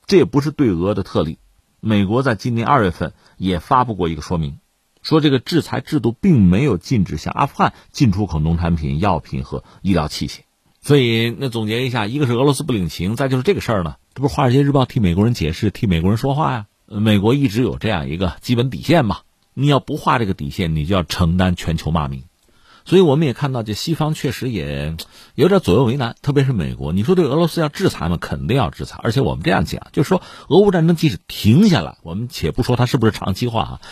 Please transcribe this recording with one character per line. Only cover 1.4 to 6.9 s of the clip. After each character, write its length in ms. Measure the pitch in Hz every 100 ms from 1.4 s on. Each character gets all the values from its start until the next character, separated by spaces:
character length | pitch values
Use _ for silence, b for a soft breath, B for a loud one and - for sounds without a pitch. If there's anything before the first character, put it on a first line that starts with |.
| _ _ _ _
美 260 | 110 104 98
国 180 | 120
在 100 | 135
今 220 | 107 127 117
年 120 | 117
二 160 | 143
月 80 | 95
份 220 | - 80 - b b
也 220 | 92 87
发 240 | - 131
布 120 | 120 95
过 120 | 85
一 60 |
个 80 | 78
说 160 | - 87
明， 220 | 73 - _ _ _ _
说 180 | - 160
这 120 | 143
个 80 | 135
制 240 | - 165
裁 180 | - 123
制 180 | - 151
度 120 | 117
并 320 | 113 202 139
没 200 | 92 92
有 140 | 143 90
禁 280 | -